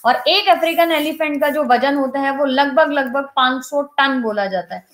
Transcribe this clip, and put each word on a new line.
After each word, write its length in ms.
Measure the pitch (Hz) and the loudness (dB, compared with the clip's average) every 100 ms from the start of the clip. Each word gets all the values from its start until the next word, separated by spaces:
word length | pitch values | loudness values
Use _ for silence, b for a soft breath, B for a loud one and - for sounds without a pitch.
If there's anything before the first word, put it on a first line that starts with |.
| 226 | 0
और 180 | 254 - | 0 2
एक 220 | 370 403 | 2 4
African 420 | 330 330 330 339 | 2 2 2 2
elephant 500 | 311 294 311 311 285 | 2 -2 -2 -4 0
का 80 | 294 | 0
जो 140 | 285 | 0
वजन 320 | 269 240 269 285 | 2 2 2 0
होता 240 | 262 269 | -2 -2
है 120 | 277 | -4
वो 140 | 277 285 | -2 0
लगभग, 460 | 262 285 262 311 | 0 2 2 2
लगभग 380 | 285 254 269 277 - | 0 -2 -4 -4 0
पाँच 280 | 254 262 | 0 -2
सौ 180 | 254 285 | -4 -4
टन 400 | 285 - 277 262 | -2 0 0 0
बोला 240 | 226 208 196 | -2 -2 -4
जाता 300 | 190 175 185 | -4 -6 -12
है, 100 | b | b